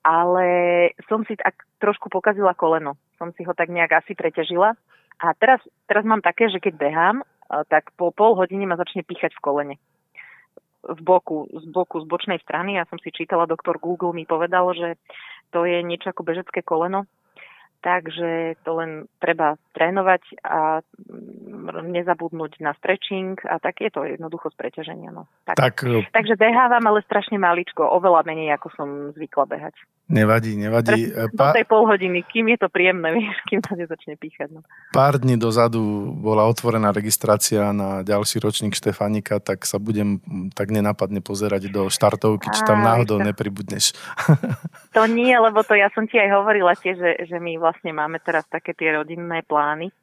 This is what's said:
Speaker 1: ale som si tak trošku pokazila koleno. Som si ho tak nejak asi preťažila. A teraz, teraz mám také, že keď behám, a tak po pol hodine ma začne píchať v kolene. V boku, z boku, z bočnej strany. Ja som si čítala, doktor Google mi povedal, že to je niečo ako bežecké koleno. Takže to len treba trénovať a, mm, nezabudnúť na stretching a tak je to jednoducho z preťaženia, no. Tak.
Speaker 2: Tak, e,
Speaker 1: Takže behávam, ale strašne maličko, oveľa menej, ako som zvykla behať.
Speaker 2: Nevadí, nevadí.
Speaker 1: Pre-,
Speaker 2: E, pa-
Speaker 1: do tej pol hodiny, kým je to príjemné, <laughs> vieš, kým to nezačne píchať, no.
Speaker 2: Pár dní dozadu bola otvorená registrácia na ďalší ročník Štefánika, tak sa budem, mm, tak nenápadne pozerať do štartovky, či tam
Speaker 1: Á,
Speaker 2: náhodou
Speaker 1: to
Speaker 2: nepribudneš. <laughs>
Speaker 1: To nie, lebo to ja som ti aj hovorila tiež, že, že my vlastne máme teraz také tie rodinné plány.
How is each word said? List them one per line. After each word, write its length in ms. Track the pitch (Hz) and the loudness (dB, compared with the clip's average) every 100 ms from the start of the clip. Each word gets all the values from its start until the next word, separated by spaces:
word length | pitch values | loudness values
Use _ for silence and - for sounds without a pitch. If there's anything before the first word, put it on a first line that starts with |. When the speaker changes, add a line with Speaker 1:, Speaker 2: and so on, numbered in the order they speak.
Speaker 1:
ale 460 | 156 165 175 180 180 180 175 175 175 - | 4 4 4 2 2 2 2 4 2 0
som 220 | - 220 220 | -6 -4 -4
si 80 | |
tak 320 | 214 - - - _ | -2 -4 -4 -20 _
trošku 300 | 208 202 208 | -2 -2 -4
pokazila 460 | 185 214 202 196 | -2 0 2 2
koleno. 400 | 175 165 160 151 143 _ _ | 2 2 0 -2 -10 _ _
Som 180 | 170 | -12
si 80 | - | -10
ho 80 | 175 | -8
tak 160 | 175 170 | -4 -4
nejak 220 | 175 165 160 | 0 2 2
asi 160 | - | 0
preťažila. 640 | 196 175 - 160 175 202 233 _ _ _ _ | -6 -4 -2 -4 2 2 2 _ _ _ _
A 160 | 170 | -4
teraz, 240 | 156 220 254 - _ | 2 4 4 2 _
teraz 220 | _ 208 214 | _ 0 2
mám 160 | 220 | 2
také, 240 | 175 175 226 | 2 2 0
že 160 | 185 | 0
keď 120 | 196 160 | -4 -2
behám, 400 | 143 156 175 233 277 _ _ | -2 2 2 2 -6 _ _
a 180 | 143 | -6
tak 260 | 151 160 - | 0 0 0
po 180 | _ 175 | _ -4
pol 260 | - 214 202 | 2 4 4
hodine 260 | 185 196 | 0 -2
ma 140 | 196 170 | -4 -4
začne 240 | 180 202 | -4 -6
píchať 320 | 165 170 165 | -10 -6 -6
v 80 | - | -6
kolene. 360 | - 143 147 139 _ _ _ - - - _ - _ _ | -4 -2 -4 -8 _ _ _ -20 -20 -20 _ -20 _ _
V 200 | - 160 | -12 -10
boku, 480 | 165 185 - 156 143 | 2 2 2 -8 -8
z 160 | - 160 | -14 -8
boku, 300 | 165 180 165 | -6 -4 -6
z 100 | 156 | -6
bočnej 320 | 175 - 170 | -8 -4 -6
strany. 380 | - 151 185 196 | -4 -6 -4 -4
Ja 80 | 170 | -6
som 140 | 170 | -10
si 80 | - | -14
čítala, 360 | - 160 175 | -12 -4 0
doktor 320 | 165 165 - 160 | 0 -2 -4 -6
Google 360 | 170 180 180 | -4 -4 -4
mi 100 | 170 | -6
povedal, 460 | 160 165 170 180 180 | -4 -4 0 0 0
že 300 | 170 170 170 _ - - - _ | -2 -6 -8 _ -20 -20 -20 _
to 160 | 175 | -2
je 160 | 170 175 | 0 -2
niečo 320 | 175 170 - | -2 -6 -8
ako 100 | 175 | -8
bežecké 380 | 165 170 185 - | -6 -6 -4 -8
koleno. 480 | - 160 170 190 202 _ _ _ - - _ _ | -4 -2 0 -2 -6 _ _ _ -20 -20 _ _
Takže 520 | 180 180 165 160 170 165 165 160 | -2 -2 -2 -6 -4 -4 -4 -6
to 140 | - | -6
len 160 | 165 165 156 - _ | -6 -6 -10 -16 _
treba 380 | - 165 156 156 _ | -4 0 0 0 _
trénovať 500 | - 165 196 190 185 _ - | -2 0 2 2 2 _ -14
a, 400 | - 160 156 160 | -6 -2 0 -2
mm, 1080 | - _ - - - - - 208 - - 165 | -6 _ -20 -20 -20 -20 -18 -16 -12 -10 -6
nezabudnúť 680 | 175 175 175 165 165 160 - | -6 -2 -4 -4 -8 -10 -8
na 160 | 156 | -8
stretching 640 | 143 - 190 - 196 190 190 | -6 -4 -4 -4 -8 -8 -10
a 160 | - 165 | -6 -4
tak 220 | - 180 | -4 -4
je 100 | 214 | -6
to 140 | 151 | -6
jednoducho 460 | 139 139 165 170 156 | -8 -8 -10 -10 -12
z 60 | _ | _
preťaženia, 500 | 123 - 156 160 165 | -12 -10 -14 -14 -16
no. 140 | - 160 _ - | -18 -20 _ -4
Tak. 100 | - | 2
Speaker 2:
Tak, 180 | 131 - | 2 0
e, 200 | 127 117 101 | -2 0 0
Speaker 1:
Takže 240 | 226 214 | -2 0
behávam, 480 | 220 220 233 254 240 | 4 4 6 4 4
ale 160 | 226 208 | 4 2
strašne 360 | 208 208 202 208 | 2 -2 -2 0
maličko, 420 | 185 175 175 - | 2 0 -2 -2
oveľa 420 | 151 180 185 165 | 2 4 4 4
menej, 260 | 160 160 156 | 4 -4 -2
ako 160 | 147 165 | -4 -4
som 160 | - 147 143 143 | -10 -10 -8 -12
zvykla 340 | 147 151 - 139 | -12 -8 -2 -2
behať. 320 | 135 151 _ _ _ _ | -2 -10 _ _ _ _
Speaker 2:
Nevadí, 500 | 139 107 113 113 104 | 2 4 4 2 -4
nevadí. 500 | 104 117 117 113 117 | 0 0 2 2 0
Speaker 1:
Pre-, 60 | 107 | -2
Speaker 2:
E, 80 | 113 | -6
pa- 220 | 107 139 | 2 4
Speaker 1:
do 80 | 190 | 4
tej 60 | 220 | 4
pol 180 | 220 | 4
hodiny, 400 | 220 202 185 180 | 6 4 2 -2
kým 240 | 175 226 220 | -4 -2 2
je 100 | 233 | 2
to 80 | 185 | 0
príjemné, 460 | 185 180 185 160 | 2 2 2 0
<laughs> 0 | |
vieš, 220 | 170 208 196 - | -2 -2 -8 -4
kým 140 | 196 | -4
to 100 | - | -4
nezačne 440 | 185 170 165 - 151 | -8 -8 -10 -12 -14
píchať, 320 | 156 _ 143 | -14 _ -12
no. 160 | 156 _ - - | -12 _ -20 -4
Speaker 2:
Pár 240 | - 135 139 | 2 4 4
dní 200 | 127 120 | 2 2
dozadu 420 | 113 113 117 113 107 104 101 | 2 4 4 2 -2 -2 -4
bola 320 | - 104 107 | -4 0 4
otvorená 460 | 110 117 120 113 107 | 4 2 0 2 2
registrácia 800 | 101 104 104 110 104 - 107 101 | 0 -2 -2 2 2 2 0 0
na 320 | 104 98 98 | 0 -2 -4
ďalší 400 | 95 104 104 113 | 0 0 0 -2
ročník 320 | 107 104 110 | -2 -2 -4
Štefánika, 640 | 95 - 98 104 107 101 104 | -2 -4 -2 -2 -2 -2 -4
tak 240 | - 98 | -2 -6
sa 160 | - 101 | -4 -4
budem, 400 | 104 104 104 98 | -2 -2 0 -2
mm, 320 | - 98 92 | -6 -8 -8
tak 220 | - 98 | -8 -2
nenápadne 480 | 107 104 101 98 101 | 0 0 0 -2 -4
pozerať 500 | - 101 104 98 95 | -6 -4 -2 -2 -2
do 160 | 101 95 | -2 -2
štartovky, 640 | - 104 110 110 107 - | 2 2 4 0 0 0
či 100 | 107 | 0
tam 180 | - 107 | 4 4
Speaker 1:
Á, 80 | 107 | 6
Speaker 2:
náhodou 260 | 117 110 104 | 4 2 2
Speaker 1:
to 80 | |
Speaker 2:
nepribudneš. 720 | 101 101 107 98 98 101 - - - - | 0 -2 -6 -6 -8 -2 -2 -4 -14 -8
<laughs> 480 | - 147 247 135 165 - _ | 2 4 4 -6 -8 -16 _
Speaker 1:
To 140 | - 220 | 2 4
nie, 240 | 233 247 | 4 4
lebo 300 | 247 220 214 | 6 6 4
to 140 | 214 208 | 4 4
ja 160 | 202 | 4
som 160 | - 220 | 0 0
ti 80 | 240 | 2
aj 160 | 202 | 4
hovorila 400 | 202 202 208 180 | 4 4 4 4
tiež, 220 | 175 185 185 | 2 -2 -2
že, 140 | 175 - | 0 -2
že 120 | 170 175 | -4 -6
my 160 | 170 165 | -6 -2
vlastne 360 | 165 165 170 | -2 -2 -8
máme 260 | 156 151 160 | -4 -4 -4
teraz 240 | - 160 | -2 -4
také 280 | 156 165 - | -2 -10 -8
tie 180 | 165 160 | -4 -2
rodinné 540 | 151 156 170 170 165 | -2 -4 -8 -6 -8
plány. 480 | 160 147 147 151 175 _ | -2 0 0 -2 -8 _